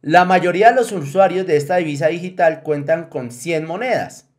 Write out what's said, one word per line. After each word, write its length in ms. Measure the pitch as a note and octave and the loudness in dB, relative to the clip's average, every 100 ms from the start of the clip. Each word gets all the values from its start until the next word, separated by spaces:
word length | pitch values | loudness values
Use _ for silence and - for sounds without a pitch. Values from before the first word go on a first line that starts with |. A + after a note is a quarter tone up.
La 240 | - E3+ | 4 4
mayoría 460 | F3+ F#3 E3+ F3 A3 | 6 4 2 4 4
de 60 | B3+ | 4
los 160 | A#3 | -2
usuarios 540 | G3+ C#3+ F#3 F#3+ F3+ F#3 | -4 -6 2 2 2 0
de 100 | D3 | 0
esta 200 | C#3+ F3+ | 0 -2
divisa 300 | D#3+ C#3+ D#3 | -2 -2 -2
digital 560 | E3+ F3+ F3+ E3 D#3 | -2 -8 0 0 0
cuentan 480 | D#3 D3 C#3+ E3 E3 | -4 -4 -2 -4 -4
con 200 | C#3+ A#2+ | -10 -10
cien 360 | A#2+ E3 E3 D#3+ | -12 -6 -6 -6
monedas 640 | F3 B3+ F#3 D#2 - _ | -8 -4 -4 -6 -14 _